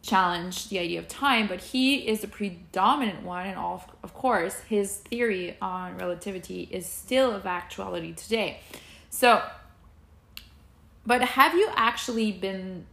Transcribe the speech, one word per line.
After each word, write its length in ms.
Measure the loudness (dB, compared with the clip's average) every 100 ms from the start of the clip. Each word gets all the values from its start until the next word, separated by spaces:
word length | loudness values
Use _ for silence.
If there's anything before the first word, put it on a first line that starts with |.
challenge 640 | 2 4 4 0 -4 -8 -6
the 80 | -4
idea 220 | -2 -4
of 80 | -8
time, 400 | -2 2 4 2
but 120 | -4
he 480 | -4 2 2 2 0
is 140 | -2
the 60 | -4
predominant 960 | -6 -6 -6 -8 2 4 4 0 -4
one. 240 | -8 -8 -6
And 100 | -6
all, 320 | -6 -6 -12 -16
of 100 | -16
course, 460 | -2 2 2 2 -4 0
his 300 | 0 0 -4
theory 600 | -6 0 0 0 -4 -6
on 380 | -6 -4 -6 -6
relativity 720 | -4 -4 -6 -8 -8 -10 -6
is 160 | -8 -8
still 460 | -12 0 4 4
of 160 | 2 -4
actuality 640 | -6 -6 -10 -6 -6 -6
today. 460 | -10 -4 -2 -2 -6 -16 -18 -18 -20 -14
So, 320 | 4 6 6 2 -12 -20 -20 -20 -20 -20 -20 _ -20 -20 -20 -20 -20 -20 -14 2
but 160 | 4
have 320 | 4 6 6
you 160 | 6 4
actually 600 | 4 2 0 -4 0 0
been 520 | 0 -4 -6 -8 -10 -14